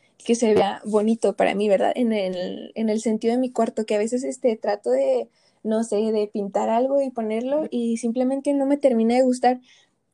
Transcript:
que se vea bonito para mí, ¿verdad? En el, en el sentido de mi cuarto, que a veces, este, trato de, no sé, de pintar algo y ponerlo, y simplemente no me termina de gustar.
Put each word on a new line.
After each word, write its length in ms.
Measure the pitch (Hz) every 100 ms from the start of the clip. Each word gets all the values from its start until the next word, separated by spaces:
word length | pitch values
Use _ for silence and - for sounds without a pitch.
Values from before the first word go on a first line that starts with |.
| _ _
que 100 | -
se 200 | 233 220
vea 260 | 202 196 -
bonito 520 | 214 208 214 226 208 196
para 180 | 190
mí, 140 | 196 208
¿verdad? 240 | 196 -
En 180 | - 233
el, 600 | 214 185 180 185 196 - -
en 120 | 220
el 120 | 214
sentido 340 | 226 220 226
de 60 | 247
mi 100 | 254
cuarto, 340 | 247 226 - 214
que 80 | 214
a 20 |
veces, 260 | 226 247
este, 320 | 269 254 254 220
trato 340 | - 208 240
de, 380 | 262 269 254 226 _ _ _
no 220 | 214 220
sé, 120 | 226 208 220
de 160 | 214 208
pintar 420 | 214 202 202 220
algo 320 | 226 262 277
y 80 | 269
ponerlo, 560 | 254 220 220 254 294 214
y 280 | 240 233 226
simplemente 560 | 233 247 254 269 285
no 100 | 277 269
me 120 | 285
termina 380 | 277 226 226 247
de 60 |
gustar. 380 | 262 247 247 254 - _ _ _ _